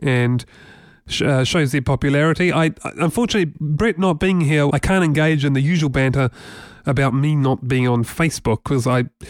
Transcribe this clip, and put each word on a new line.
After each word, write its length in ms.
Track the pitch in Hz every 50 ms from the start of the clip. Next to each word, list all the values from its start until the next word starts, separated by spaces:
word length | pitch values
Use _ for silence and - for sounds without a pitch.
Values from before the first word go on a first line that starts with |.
| -
and 420 | 139 127 123 123 120 123 120 - - - - - - - - - - - _ -
sh-, 160 | - - - -
uh, 200 | 143 139 131 127
shows 280 | - - 165 147 127
their 100 | 151 139
popularity. 720 | 120 - 135 - - 139 143 143 156 165 151 - 180 175 -
I, 200 | 160 165 160 - - - - -
unfortunately, 560 | - 165 160 - 240 240 - - 208 175 143 - -
Brett 380 | 156 147 151 156 220 233 185
not 220 | 170 190 185 160 -
being 220 | 190 190 185 175
here, 280 | 156 139 156 147 143 143
I 60 | 151
can't 260 | 143 - - 190 185 175
engage 400 | 156 139 151 156 160 156 143 143
in 100 | 143 135
the 80 | 135
usual 280 | 139 160 180 160 156 139
banter 400 | 127 135 135 131 131 139 131 120 - - - - - - - - - - -
about 300 | 147 127 135 135 131 123
me 200 | 135 147 151 151
not 320 | 143 135 131 131 - 131
being 200 | 123 131 127 127
on 160 | 123 120 120 120
Facebook 600 | - - - 165 156 - - - 117 110 - -
'cause 220 | - 143 127 117
I, 200 | 127 127 123 123 - _ - -